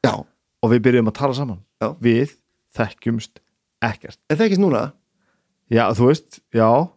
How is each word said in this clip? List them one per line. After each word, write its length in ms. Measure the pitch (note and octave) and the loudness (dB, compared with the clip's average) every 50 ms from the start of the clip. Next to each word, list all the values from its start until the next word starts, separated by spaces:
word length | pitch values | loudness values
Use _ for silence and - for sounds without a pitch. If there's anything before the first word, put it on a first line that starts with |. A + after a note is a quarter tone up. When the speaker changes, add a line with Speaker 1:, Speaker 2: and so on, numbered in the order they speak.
| - | 0
Speaker 1:
Já. 120 | B2 G#2 G#2 - _ _ _ _ _ _ _ - | 0 -2 -2 -8 _ _ _ _ _ _ _ 0
Speaker 2:
Og 100 | A2+ A#2 | 2 2
við 80 | A#2+ G#2+ | 4 4
byrjuðum 300 | B2+ B2 B2 A#2 A2 A2 | 4 2 4 2 0 -2
að 60 | - | -4
tala 160 | C#3 C#3+ B2+ C3 | -4 -4 -4 -4
saman. 240 | C#3+ B2+ G2+ F2+ - _ _ | -6 -8 -10 -14 -16 _ _
Speaker 1:
Já. 180 | _ G#2+ A2+ D3+ - | _ -8 -8 -8 -2
Speaker 2:
Við 320 | - A#2+ A2+ A#2 C3+ D3 - _ _ _ _ _ _ _ _ | 0 0 2 2 0 -4 -6 _ _ _ _ _ _ _ _
þekkjumst 600 | - A#2 G2 - _ - A#2+ A#2 A2+ - - _ - _ _ _ _ _ _ _ _ | -8 -8 -8 -8 _ -6 -6 -6 -6 -8 -12 _ -20 _ _ _ _ _ _ _ _
ekkert. 360 | - A2+ G#2+ - - - - _ _ | -6 -6 -6 -8 -16 -20 -20 _ _
Speaker 1:
En 160 | _ D3+ D#3 | _ -2 0
þekkist 180 | A3+ A3+ G3 F#3 | 0 0 2 2
núna? 280 | G3+ F#3 C#3 G#2+ A2+ D3 - _ _ _ _ _ _ _ _ _ _ _ _ _ _ _ | 2 0 0 -2 -4 -6 -10 _ _ _ _ _ _ _ _ _ _ _ _ _ _ _
Speaker 2:
Já, 140 | A#2+ A2+ A#2 G2 A2 | 0 0 2 0 0
þú 160 | G2+ A#2+ B2+ | 2 2 2
veist, 320 | D3+ D#3+ - _ - - _ _ | 2 0 -2 _ -20 -20 _ _
já. 180 | - A#2 A2 A2 A#2 C3+ E3 F3 _ | -2 0 2 4 2 2 0 -2 _